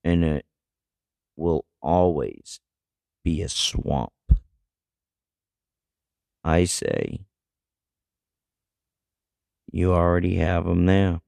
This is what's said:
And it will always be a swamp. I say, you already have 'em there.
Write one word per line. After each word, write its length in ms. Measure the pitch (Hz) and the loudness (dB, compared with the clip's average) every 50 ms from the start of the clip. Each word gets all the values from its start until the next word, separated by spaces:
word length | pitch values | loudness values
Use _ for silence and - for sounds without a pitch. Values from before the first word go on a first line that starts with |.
And 220 | - 82 87 85 85 | 0 0 2 2 2
it 220 | 78 76 71 - _ _ _ _ _ _ _ _ _ _ _ _ _ _ _ _ _ _ | 0 -2 -4 -8 _ _ _ _ _ _ _ _ _ _ _ _ _ _ _ _ _ _
will 300 | - 80 85 80 76 - _ _ _ | -6 -2 -2 -2 -2 -4 _ _ _
always 800 | - 71 85 90 90 90 82 73 60 50 50 - - - - - _ _ _ _ _ _ _ _ _ _ _ _ | -2 0 2 2 2 2 2 -2 -6 -6 -10 -14 -20 -20 -20 -20 _ _ _ _ _ _ _ _ _ _ _ _
be 200 | _ 90 82 80 | _ -4 -4 -4
a 60 | 87 - | -6 -6
swamp. 640 | - - - - - 76 - - - 67 58 - _ _ _ - - - - _ _ _ _ _ _ _ _ _ _ _ _ _ _ _ _ _ _ _ _ _ _ _ _ _ _ _ _ _ _ _ _ _ _ _ _ _ _ _ - | -6 -6 -6 -4 -4 -6 -4 -2 -4 -4 -4 -8 _ _ _ 2 2 2 2 _ _ _ _ _ _ _ _ _ _ _ _ _ _ _ _ _ _ _ _ _ _ _ _ _ _ _ _ _ _ _ _ _ _ _ _ _ _ _ -2
I 200 | 82 80 87 90 | 0 2 2 2
say, 560 | 87 - - - 50 50 50 50 50 50 - - _ _ _ _ _ _ _ _ _ _ _ _ _ _ _ _ _ _ _ _ _ _ _ _ _ _ _ _ _ _ _ _ _ _ _ _ _ _ _ _ _ _ _ _ _ _ _ _ - | 0 -2 -6 -4 -4 -4 -4 -4 -6 -8 -12 -14 _ _ _ _ _ _ _ _ _ _ _ _ _ _ _ _ _ _ _ _ _ _ _ _ _ _ _ _ _ _ _ _ _ _ _ _ _ _ _ _ _ _ _ _ _ _ _ _ -8
you 220 | - 85 90 92 | -4 0 2 2
already 440 | 90 87 87 87 87 87 87 90 90 | 4 4 4 4 2 2 0 0 0
have 300 | 87 82 87 90 87 85 | 0 0 0 0 0 0
'em 200 | 87 87 87 87 | 0 0 2 4
there. 340 | 92 95 98 98 92 87 85 _ | 4 4 4 2 0 -2 -4 _